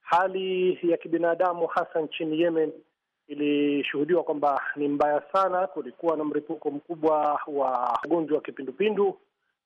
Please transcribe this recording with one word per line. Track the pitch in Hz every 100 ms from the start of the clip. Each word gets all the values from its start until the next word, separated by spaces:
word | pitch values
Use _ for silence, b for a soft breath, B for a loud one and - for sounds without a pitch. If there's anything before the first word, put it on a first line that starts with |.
| -
Hali | 175 190 190 190 185 185 180
ya | 170 165
kibinadamu | 165 165 170 170 185 175 165
hasa | 180 170 165
nchini | 151 - 160 156
Yemen | 170 160 156 - _ _ _ _ -
ilishuhudiwa | 143 147 143 147 143 - 143 151 170
kwamba | 156 151 143 135 - 147
ni | 147
mbaya | 143 147 147 -
sana. | 190 190 180 185
Kulikuwa | 156 123 - 170 156
na |
mlipuko | 151 147 151 151 147
mkubwa | 143 - 165 156 151 151 143 156
wa | 143 131 123 123 117 143
ugonjwa | 170 147 147
wa |
kipindupindu, | - 135 135 127 214 202 196 - _ _ _ _